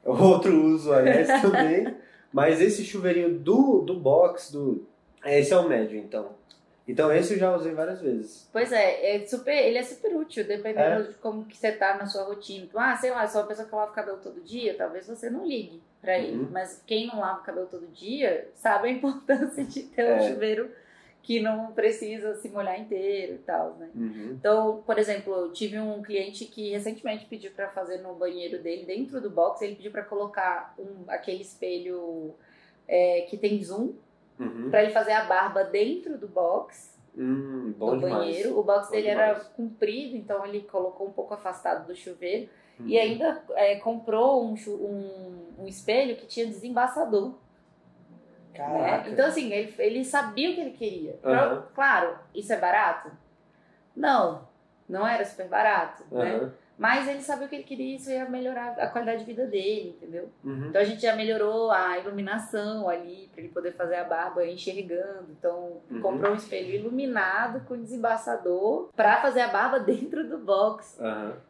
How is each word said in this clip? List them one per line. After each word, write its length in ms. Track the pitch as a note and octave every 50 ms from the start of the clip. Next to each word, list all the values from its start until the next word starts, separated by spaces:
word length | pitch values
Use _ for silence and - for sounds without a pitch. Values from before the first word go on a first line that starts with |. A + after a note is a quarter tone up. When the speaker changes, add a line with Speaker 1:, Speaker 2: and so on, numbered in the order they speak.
| _
Speaker 1:
É 40 | B2+
outro 560 | B2+ - G3 F#3+ F3+ - - F#3+ F3 D#3 D#3
uso, 260 | D#3 D#3+ D#3 D3 D3+
aliás, 360 | C#3+ C3+ B2+ C3 - D#3+ E3 E3 -
Speaker 2:
<laughs> 80 | C#4
Speaker 1:
também. 540 | A3+ G3 - D#3 D#3 D#3 E3 F#3 G#3+ B3 - - - - - - _ _
Mas 280 | - C3+ C#3+ D#3+ D#3+ D#3+
esse 220 | F3+ G#3+ G#3 G#3 -
chuveirinho 540 | - - G3 F3+ F3+ E3+ F3 F3 E3+ - C#3+
do, 420 | C#3 D#3 G3+ C4 C#4 C#4 A#3+ F#3
do 120 | - E3 F#3 F3+
box, 520 | D3+ C3 C#3+ E3 F3+ F3 F3 - - -
do... 340 | C#3+ C#3+ C#3+ C3 A#2 - - - _ _ _ _ _ _ -
esse 280 | C#3+ C#3+ C#3+ C#3+ -
é 40 | F#3+ F3+
o 100 | E3+ E3
médio, 300 | C3+ A2+ A2 G#2+ G#2+ G#2+
então. 320 | G2+ G2 - A2 G#2 - - - _ _ - _ _ _ _ _ _ -
Então 240 | A#2 - D3+ D#3
esse 220 | D3+ E3+ F3 F3 G#3
eu 40 | F#3
já 160 | F#3 F#3 F3+
usei 180 | E3+ D#3 E3
várias 280 | D#3+ D#3 D#3+ F3 F#3+ F#3
vezes. 480 | F3 C#3 A#2+ A2 G#2+ G#2+ - - - _
Speaker 2:
Pois 200 | _ A3 A#3+ A#3
é, 420 | B3 A3 G3+ F#3 E3+ - D#3 G3 G#3
é 80 | G#3 G3+
super, 280 | - B3+ B3 - - D4
ele 240 | C#4+ A#3+ A3+ A#3 B3
é 40 | B3
super 320 | B3+ - - - G#4+ F4
útil, 280 | D#4 D#4 - - A#3 G#3
dependendo 360 | G#3 G3+ G#3 G#3 A3 G#3+ G#3+
Speaker 1:
É. 220 | D3+ D#3+ G#3 A3
Speaker 2:
de 120 | G#3 - -
como 300 | - - A3+ G#3+ A3 A3
que 120 | - -
você 140 | - - A3
tá 260 | G#3+ - G3+ G3 G3
na 100 | G3+ G3+
sua 180 | G3 G3 G3 G3
rotina. 400 | G3 G#3 G3+ G3+ - G3 F#3+ F#3
Então, 160 | E3+ - A3
ah, 160 | A#3+ C4 B3
sei 160 | - B3+ B3+
lá, 140 | B3+ A#3+ A3 G#3
sou 140 | G#3 G#3+
uma 40 | G#3
pessoa 220 | G#3 G#3+ G#3 A3 -
que 60 | -
lava 180 | G#3+ G#3+ G#3+
o 20 | -
cabelo 240 | A3 G3+ G3 G3 F#3+
todo 220 | - G3+ E3+ F3
dia, 340 | E3+ - A3 B3 A#3+ G#3 F#3
talvez 300 | - F#3 E3+ D#3+ F#3 F#3
você 240 | G#3 A#3 A3+ - A#3+
não 160 | A#3 E4 G4
ligue 340 | E4+ C#4 A#3 G3+ E3+ D#3+ E3 _ _ _ _
pra 180 | - F#3 F#3 F3+
ele. 200 | - - A2+ A#2
Speaker 1:
Uhum. 100 | C3+ D3
Speaker 2:
Mas 320 | E3+ F#3 F#3 F#3 - - _
quem 220 | - A3+ A3 A3+
não 140 | A#3+ A#3+ G#3+
lava 200 | G3 F#3 F#3+ F#3+
o 40 | -
cabelo 240 | - E3+ F3+ F#3 F3+
todo 160 | - F3 E3+
dia 640 | E3+ - - F3 G3+ B3+ D4 C#4 G3+ E3+ D3+ - - -
sabe 320 | - - A3+ G#3 G3+ G3+ A#3+
a 20 |
importância 720 | B3+ B3+ - C#4 C4+ - - - C#4+ A3+ D4 - - -
de 200 | C#4 - - C#4 -
ter 180 | - - - A#3
um 120 | A#3+ A#3
Speaker 1:
É. 120 | A3 G#3+ G#3
Speaker 2:
chuveiro 420 | G3+ G#3 G#3+ G#3+ G#3+ G#3+ B3 B3+ - - _ _ _ - _ _ _ _
que 160 | _ - A#3 A#3
não 320 | G#3+ A3 A3 G#3+ A3+ A3+
precisa 640 | A3 - G3+ A3 A3 - A3 G#3 A3 A3 G#3 G#3+ G#3
se 140 | G#3 - A3
molhar 320 | G3+ G3+ G3 F#3+ F#3 G3+
inteiro 540 | A3 - G#3 F#3+ F#3+ G3 G3+ G3 F#3 F3 F3+
e 40 | F3
tal, 380 | - - E3+ E3 E3 D#3+ E3 E3
né? 100 | E3 - -
Speaker 1:
Uhum. 420 | A2+ A#2 A2 G#2+ G#2+ G#2 A2+ C3 C3
Speaker 2:
Então, 420 | - G3+ G#3+ A3 A3 A3 A3 G#3+ -
por 140 | - A3 G#3
exemplo, 340 | G#3+ G#3+ G#3 G3+ G3+ G3
eu 200 | F#3+ F#3 F3+ E3+
tive 260 | E3+ - A3 G3+ G3+ G#3+
um 240 | A3 G#3+ G#3+ G#3
cliente 440 | G#3 G#3 G#3 G3 F#3+ G3+ G3+ - A#3
que 240 | - - A3 G#3+ G#3
recentemente 540 | G3+ G#3 G3+ A3 A3 - - B3 G#3+ G#3+ -
pediu 260 | - A#3 A3 G3 G3
pra 160 | - - G3 G3
fazer 300 | - G3 F#3 F3 F#3 F3+
no 140 | F#3 F#3 F3+
banheiro 440 | E3+ F3+ F3+ F3 F3 F3 E3+ F3 E3+
dele, 240 | D#3+ E3+ E3+ F#3+ F3+
dentro 360 | - F#3 G#3+ C4+ - - C4
do 100 | A3 G#3
box, 320 | F3 E3+ E3 G3 - -
ele 140 | A3 G3+ G#3
pediu 160 | - F3+ G#3
pra 100 | G#3 G#3
colocar 720 | G3+ - G#3+ G3+ G3+ G#3 - - F#3 F#3 F3 F3 - - -
um, 280 | - G3 G3 G3+ F#3+ F3
aquele 360 | F3 F#3+ F3 - - F#3 F#3+
espelho, 920 | G3 F#3+ - _ - F#3 F3+ F3 F3 F3+ F3+ F3 E3+ E3+ E3 E3 D#3 D#3 D#3 _ _ _ _ _ _ _ _ _ _ -
é, 320 | - F3+ F3+ F3+ F3 F3 F3 -
que 60 | -
tem 260 | G3+ - G3+ G#3 G3+
zoom, 300 | F#3 E3 F#3 G3+ A#3+ D4+ - - _ _ _ _ _ _ _ _
Speaker 1:
Uhum. 300 | B2 A2+ A2 A#2 A#2 C3+
Speaker 2:
pra 120 | D3 G#3
ele 80 | G#3+ G#3+
fazer 200 | - A3 A3 G#3+
a 120 | G#3+ A3 A3
barba 380 | - F#3 F#3+ G3 G3 - G3
dentro 560 | F#3+ F#3+ - G3+ G#3 A#3+ E4 F4+ - F4 D4+ A#3+
do 80 | -
box, 720 | G3+ - F#3 F3 E3+ F#3 A3 - - - - - - _ _ _ _ _
Speaker 1:
Hum, 560 | B2+ C3 B2+ C3 C#3 C#3 C3+ C3+ C3 B2 A2 G#2 G2+
bom 120 | G#2+ A2+
Speaker 2:
do 80 | B2+ C3
Speaker 1:
demais. 160 | B2+ - A2+
Speaker 2:
banheiro. 420 | G#2 G#2 E3 E3 F3+ G3+ B3 - G#3
O 40 | G#3
box 220 | G3 G3+ G3+ G3+ -
Speaker 1:
Bom 40 |
Speaker 2:
dele 160 | G#3+ G#3+ G#3 G#3
era 180 | G#3 G3+ A3 G#3+ G#3
Speaker 1:
demais. 120 | G3+ - -
Speaker 2:
comprido, 680 | _ - A#3 A3+ G#3+ - - G#3+ G#3+ B3+ D4 B3+ B3
então 280 | A3+ G3+ - G#3 G3 G3
ele 180 | G3+ G3+ G#3
colocou 440 | G3+ - - F#3+ F3+ F#3 F#3 - G3
um 60 | G3
pouco 220 | G3+ - F#3+ - G#3
afastado 520 | G#3 - F#3+ F#3 - - F3+ F3 E3+ E3
do 80 | E3 F3+
chuveiro. 540 | F3+ - F#3 F3+ E3 F3+ F3 G3 A3 A#3+ - _ _ _ _ _ _
Speaker 1:
Uhum. 80 | A#3+ A2+
Speaker 2:
E 100 | G#3+ A3+
ainda, 420 | A3 A3 A3+ A3+ D#4 E4 D#4 - - -
é, 260 | - - G3+ G3+ G3+
comprou 680 | G3+ - A3+ A#3 A3+ A3 A#3 G#3+ A3 A#3 C4+ C#4 B3+ A#3
um 120 | A3+ A3
chu-, 180 | G#3+ - G#3+ G#3
um, 880 | - G3+ G3+ G3+ G3+ G3 G3 F#3+ F#3+ F#3 F#3 F3+ F3 E3+ - - -
um 60 | F#3+ G3
espelho 480 | F#3+ - - - G#3+ B3+ C#4 B3+ A3+
que 100 | - -
tinha 200 | - - A#3+ A#3
desembaçador. 880 | A3+ G#3+ F#3+ A3 B3 B3 A#3+ B3 - - D4+ D#4+ A#3 G#3+ G3+ G3 B3+ B3+ - _ _ _ _ _ _ _ _ _ _ _ _ - _ - - - - - - - - -
Speaker 1:
Caraca. 500 | - C#3+ D3 D3+ D#3+ - - - - -
Speaker 2:
Né? 60 | A3
Então, 140 | G#3+ - C4+
assim, 260 | D#4 D#4 D#4 C4+ A3+
ele, 220 | G3+ G#3 A3 A3 - -
ele 260 | G3+ G#3+ A#3 B3+ C4
sabia 460 | C4 - C#4+ C#4 A3 G#3 B3 C#4+ F4+
o 40 | F4
que 60 | F4+
ele 100 | D#4+ C4
queria. 460 | - - A#3 G#3 F#3 E3+ D#3 D3+ - - -
Speaker 1:
Aham. 420 | C3+ C3 - - - - - - - _
Speaker 2:
Claro, 440 | - C#4 C#4 B3 F#3+ F3 E3+ - - - _ _
isso 180 | G3 G#3 -
é 40 | A#3
barato? 540 | - F#3 F3 F3+ G#3 G#3 F3 E3 - - D#3 - - _ _ _ _ _ _ _ _ _ _ _ _ _ _ _
Não, 500 | - C#4+ D4 C4+ A#3 G3 E3 D#3+ - - - _ _ _ _ _ _ _ -
não 180 | F3 F#3+ G#3
era 180 | A3+ A#3+ A3 G3+
super 240 | G3+ - - F#3 F3
barato, 540 | F3+ - A3 G#3+ G3+ F3+ E3 - - - - -
né? 260 | C3 B2 - G#3+ A3
Speaker 1:
Aham. 160 | - C3 C3 - - _ _ _ -
Speaker 2:
Mas 280 | G#3 A3+ B3+ C#4 C4+
ele 140 | C#4 C#4 C#4
sabia 260 | C4+ - C#4+ B3 C#4
o 20 | C#4
que 60 | D4
ele 100 | C#4+ -
queria 280 | - C4+ C4 C4 C4
e 20 | C4+
isso 140 | C4 C4 C4+
ia 180 | C4 B3+ C4 B3+
melhorar 420 | B3 B3+ B3+ B3+ C4 A#3+ A#3+ A#3+ A#3+ -
a 100 | - -
qualidade 320 | - A#3+ A#3 A3 A3+ A3
de 60 | G#3+
vida 200 | A#3 A#3 G#3+ C4
dele, 440 | A3+ G3+ G3 F#3+ G3+ G#3+ G#3 F#3 F3
entendeu? 400 | E3+ - - E3 E3 E3+ F3+ - _ _
Speaker 1:
Uhum. 240 | - C3+ C3+ C3 C#3 D3+
Speaker 2:
Então 120 | D#3+ G3
a 40 | G3+
gente 160 | G#3 A3+ G#3+
já 120 | - A3+ A3
melhorou 560 | G#3+ A3 A3 A3 G#3+ G#3 G#3 A3 A3+ A3+ A3+
a 260 | G#3 F#3+ F#3 F3+ F3 F3+
iluminação 880 | F#3+ G3+ G3+ G3+ G3 F#3+ G#3 A3+ G#3+ - - G#3+ G#3 G#3 A3 A3 G3+ F3+
ali, 400 | F3 E3+ F3 F3 F3+ F#3+ F#3+ -
pra 80 | _ -
ele 100 | E3 E3+
poder 200 | - F3 E3+ F3
fazer 240 | E3+ - F3+ E3+ F3
a 80 | F3 F3
barba 400 | F3 E3 E3 F3 F#3 F3+ F3+ F3
enxergando. 800 | E3+ F3 F#3 - F#3+ F#3 G3 F#3+ F3 E3+ F3+ F#3+ G3 G3 F#3+ F3+ D#3+ D#3 -
Então 420 | - F3 F3 F3 F3 F3 - - - -
Speaker 1:
Uhum. 100 | B2 A2+
Speaker 2:
comprou 320 | A2 F#3+ - - - G3+
um 20 | G#3
espelho 400 | G#3+ - - G3+ F#3+ F#3 F#3 G3
iluminado 840 | G#3 G#3 A#3 B3 C4 C#4 C4 A#3+ G#3+ F#3+ F#3 F#3+ G#3 A#3 B3 A3 C4 - -
com 80 | B3
desembaçador 1120 | A#3+ A3+ A3 B3 B3 A3+ A#3 A3+ A3+ - A#3 A#3 - - F3+ F3+ F#3 G3 G#3+ C#4+ E4 F4+ - -
pra 240 | - G#3+ G#3 A3 -
fazer 220 | - C#4 - B3+
a 60 | A#3+ A3+
barba 300 | - G3 A3 C4 C4+ C4
<laughs> 20 |
dentro 460 | G#3 - A#3+ G#3+ C4 - - D4+ D#4+ A#3
do 100 | B3+ -
box, 600 | A3+ F#3+ G3 F#3+ G3+ G#3+ G#3+ - - - - -
Speaker 1:
Aham. 360 | A2+ A2 G#2+ G#2+ G#2+ G#2+ - - - _